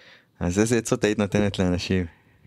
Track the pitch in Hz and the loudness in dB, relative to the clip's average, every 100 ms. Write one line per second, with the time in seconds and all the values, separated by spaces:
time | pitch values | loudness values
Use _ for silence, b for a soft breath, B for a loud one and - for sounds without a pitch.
0 | b b b - 87 90 113 117 110 123 | b b b -6 -2 0 2 2 0 0
1 | 104 107 101 104 104 95 92 90 - 95 | 0 0 0 0 0 0 0 0 -2 -2
2 | 87 b b b | -4 b b b